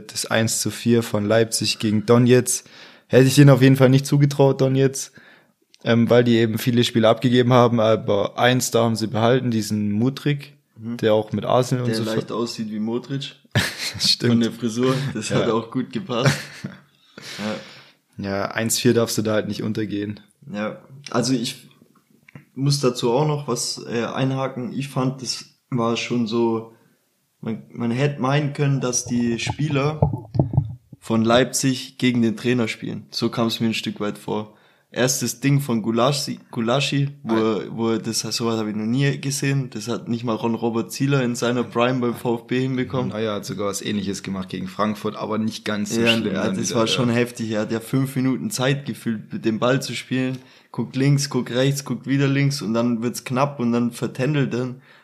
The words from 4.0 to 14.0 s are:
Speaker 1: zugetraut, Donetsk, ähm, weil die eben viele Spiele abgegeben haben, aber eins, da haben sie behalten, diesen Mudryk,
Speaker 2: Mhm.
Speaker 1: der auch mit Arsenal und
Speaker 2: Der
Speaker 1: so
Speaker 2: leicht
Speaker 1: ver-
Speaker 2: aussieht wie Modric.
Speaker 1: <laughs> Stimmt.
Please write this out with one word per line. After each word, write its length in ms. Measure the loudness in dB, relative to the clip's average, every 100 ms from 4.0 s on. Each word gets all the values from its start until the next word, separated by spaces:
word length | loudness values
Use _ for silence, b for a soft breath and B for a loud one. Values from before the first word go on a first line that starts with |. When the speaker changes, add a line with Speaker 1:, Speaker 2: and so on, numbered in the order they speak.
| 4
Speaker 1:
zugetraut, 540 | 2 2 4 4 4
Donetsk, 520 | 2 4 2 0 -12 b b b b b _ _
ähm, 240 | 0 2 6
weil 160 | 6
die 120 | 6 4
eben 200 | 4 0
viele 240 | 0 2
Spiele 240 | 2 4 4
abgegeben 440 | 4 4 4 6
haben, 280 | 6 6 4
aber 580 | 4 2 2 0 0 2
eins, 320 | 2 4 2
da 140 | 2
haben 120 | 2 0
sie 120 | -2
behalten, 420 | 0 2 2 2
diesen 420 | -2 -2 -2 -2
Mudryk, 640 | 0 0 0 -2 -4 -6 _ _ -16
Speaker 2:
Mhm. 180 | -10 -2
Speaker 1:
der 140 | 2
auch 200 | 2 2
mit 120 | -4
Arsenal 400 | 0 2 2 -2
und 40 | -2
Speaker 2:
Der 60 | -2
Speaker 1:
so 80 |
Speaker 2:
leicht 240 | -2 -4 -4
Speaker 1:
ver- 80 | -6
Speaker 2:
aussieht 340 | -6 -6 -8
wie 80 | -4
Modric. 540 | -4 -4 -4 -8 -8 -16 _
Speaker 1:
<laughs> 440 | -2 -2 -6 -10
Stimmt. 340 | -4